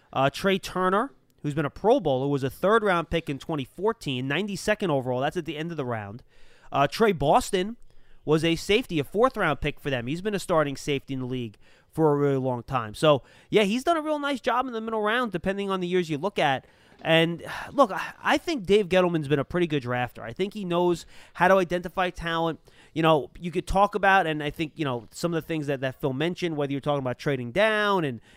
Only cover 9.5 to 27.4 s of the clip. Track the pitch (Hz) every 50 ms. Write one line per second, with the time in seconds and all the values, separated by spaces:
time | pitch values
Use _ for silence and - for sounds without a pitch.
9.5 | 139 - - 147 - - - 147 135 120 113 127 151 175 190 220 202 185 - -
10.5 | 180 160 151 143 139 - - 151 143 131 - - 135 131 127 123 131 127 120 110
11.5 | 101 - - - - _ _ _ - 156 160 151 143 143 143 143 139 135 127 131
12.5 | 123 120 110 - 139 123 113 107 107 - 165 156 147 123 - - - - _ -
13.5 | - 208 214 190 220 254 262 339 339 311 294 311 302 294 285 285 285 233 - 254
14.5 | 226 247 262 262 233 226 220 226 226 220 208 208 226 247 254 220 - 170 - 185
15.5 | 196 196 202 196 190 185 180 175 180 180 175 156 156 135 160 165 - 208 165 143
16.5 | 135 123 - - _ _ _ _ _ - - 160 165 160 165 170 170 156 - -
17.5 | - - - - - 277 269 190 180 160 - - - - - 190 269 302 - 349
18.5 | 330 247 180 160 196 220 202 160 175 185 185 175 185 214 147 135 151 143 127 -
19.5 | - 180 175 156 151 143 120 123 123 123 123 117 - 113 107 113 120 - 190 208
20.5 | - 214 196 175 170 175 175 175 175 - - - - - - - - - 170 185
21.5 | 190 196 180 151 175 180 170 180 - 190 180 180 - - 170 165 165 165 165 165
22.5 | 151 - _ - _ - - - - 156 165 160 160 143 - - - - 170 175
23.5 | 156 180 - - - 190 202 202 - 202 196 196 190 196 165 160 156 151 147 147
24.5 | - - 165 135 - - 156 139 123 120 107 - - - - 170 170 160 - -
25.5 | 165 156 143 143 143 123 135 131 127 - - 139 127 131 156 175 180 - 180 170
26.5 | 160 147 143 135 143 135 - 147 143 143 131 123 123 - - 151 139 127